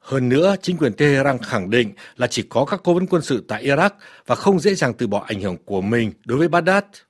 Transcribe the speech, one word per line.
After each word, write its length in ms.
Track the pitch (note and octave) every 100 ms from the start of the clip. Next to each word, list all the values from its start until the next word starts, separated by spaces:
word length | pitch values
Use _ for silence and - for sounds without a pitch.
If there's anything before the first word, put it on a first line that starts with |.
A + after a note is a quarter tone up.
Hơn 280 | - C3+ B2
nữa, 280 | C3+ F#3 F#3+
chính 140 | - F3
quyền 160 | C#3+
Tehran 460 | G2 D3 C#3 C#3 B2+
khẳng 320 | - A#2 F#2
định 220 | A#2 A2+ F#2+ - -
là 100 | B2
chỉ 160 | -
có 220 | - A#2
các 160 | C#3 -
cố 100 | -
vấn 120 | F3 F3+
quân 160 | F3
sự 220 | D3+ B2+ -
tại 160 | G#2+
Iraq 260 | B2+ C#3 G3 - - - -
và 80 |
không 260 | A#2+ G3 F#3+
dễ 140 | F#3+
dàng 200 | F#3+ C#3
từ 120 | A2 A#2
bỏ 180 | G2+ -
ảnh 140 | G#2+
hưởng 160 | G2 F2+
của 160 | - G2+
mình 320 | G2 A#2 A2 -
đối 140 | - B2+
với 100 | E3
Baghdad. 360 | E3 E3+ G3 G3+ - _